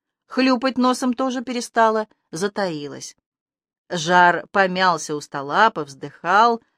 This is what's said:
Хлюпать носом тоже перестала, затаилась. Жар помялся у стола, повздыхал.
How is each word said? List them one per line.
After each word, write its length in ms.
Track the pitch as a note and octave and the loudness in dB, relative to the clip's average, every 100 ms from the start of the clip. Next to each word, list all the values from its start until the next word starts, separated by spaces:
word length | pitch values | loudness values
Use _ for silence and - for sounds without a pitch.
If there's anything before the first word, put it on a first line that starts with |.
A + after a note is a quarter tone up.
| _ _ _ | _ _ _
Хлюпать 500 | - C4 B3+ C4 B3+ | 0 2 2 0 0
носом 360 | B3 B3+ C4 | 0 0 -2
тоже 280 | A#3+ C4 B3+ | -2 -4 -4
перестала, 680 | B3+ A#3+ A#3+ - A3+ A3 G#3+ _ _ | -6 -6 -4 2 2 2 -4 _ _
затаилась. 840 | D#3+ G3+ G#3 G3 D#3 C#3+ C3+ - - _ _ _ _ _ _ _ | -6 -6 -4 -4 -4 -10 -12 -16 -20 _ _ _ _ _ _ _
Жар 580 | F3 D#3 F3+ F3 E3+ - | -6 2 6 6 4 -2
помялся 640 | G3+ F#3+ F3+ F#3 D#3+ - D3+ | 0 0 2 0 0 -4 -8
у 60 | |
стола, 480 | - D3 C#3 D#3+ G#3+ | -8 -10 -4 2 2
повздыхал. 920 | G3 C#3+ C#3 C#3+ - E3 G3 A#3 A#3 - | 0 -8 -12 -16 -10 0 4 4 2 -6